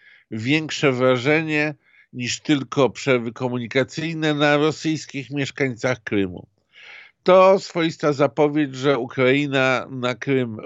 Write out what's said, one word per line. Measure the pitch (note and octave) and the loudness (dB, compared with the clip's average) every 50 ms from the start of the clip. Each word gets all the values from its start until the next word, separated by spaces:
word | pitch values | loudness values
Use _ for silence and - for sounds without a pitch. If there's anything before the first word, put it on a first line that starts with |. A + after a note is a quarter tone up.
| _ _ _ _ _ - | _ _ _ _ _ -12
większe | A2 A2 A2 C3 D3 D#3+ D#3 C#3 - - D#3 C#3 | -10 -6 -2 0 0 0 -2 -4 -4 0 0 0
wrażenie | B2+ B2 B2+ C3 B2+ B2 A#2 C#3+ D3+ D#3+ D#3+ D#3 D#3 D3+ D3+ D3+ C#3+ - _ _ _ _ _ _ - | 2 2 2 2 2 2 2 0 0 0 0 -2 -2 -2 -2 -4 -6 -10 _ _ _ _ _ _ -12
niż | B2+ B2 A2+ - - | -10 -8 -8 -8 -6
tylko | - - D3+ C#3 B2+ - - D3 C3 A2 | -2 0 0 0 -2 -2 0 2 2 2
przerwy | - - - C#3 C3 B2 A2+ A#2+ | 0 -2 -2 0 0 0 -2 -4
komunikacyjne | A2 - C3 B2 B2 B2 A#2 G#2 - C3+ B2+ - - D#3+ D#3+ E3 E3 D#3 D#3+ D3+ D3+ | -8 -6 -6 -4 0 2 2 4 4 2 0 0 -2 -6 -6 -6 -4 -2 -2 0 2
na | D3 D3+ D3 D3 | 4 4 4 4
rosyjskich | D3 D3+ D#3 C#3 - - D#3+ D#3+ C#3 - - - C#3 B2+ A2 | 4 2 0 0 -2 -4 -4 -4 -4 -6 -10 -12 -12 -10 -8
mieszkańcach | C3 D3 C#3 - - - C#3+ C3 A#2 - - B2+ B2 A#2+ - | -6 -4 -4 -4 -4 -4 -4 -4 -4 -4 -4 -4 -4 -4 -6
Krymu. | - A2 G2+ G2 F2+ F2+ - - - _ _ _ _ _ - - - - - - - _ _ - | -4 -2 -2 -2 -2 -6 -10 -16 -20 _ _ _ _ _ -20 -20 -20 -20 -20 -20 -20 _ _ 2
To | - F3+ F#3+ F#3 F#3+ F#3+ F#3+ | 4 6 8 8 6 4 4
swoista | - - - E3+ D#3+ E3 - - D#3 D3 D3 | 0 -4 -4 -4 -2 -2 -2 -2 -2 0 0
zapowiedź, | C3 D3 C3+ - D#3 D3 D3+ D3 D#3 D3+ C3+ C3 | 2 0 0 2 2 0 2 2 0 -2 -2 -4
że | C3 C3 C#3 C#3 | -2 0 0 0
Ukraina | A#2 B2 A#2 - C3 B2+ B2+ C3+ C#3+ D3 C#3+ C3+ C3+ C3 C3 B2+ A#2 F2+ - | 0 -2 -4 -2 0 2 2 2 2 0 0 0 0 2 2 0 -2 -4 -6
na | C3 B2+ A#2+ B2 B2 | -8 -6 -4 -4 -4
Krym | A#2 - C#3+ C3+ C3 B2 A#2 G#2+ - - | -4 -4 -2 -2 0 -2 -4 -6 -8 -6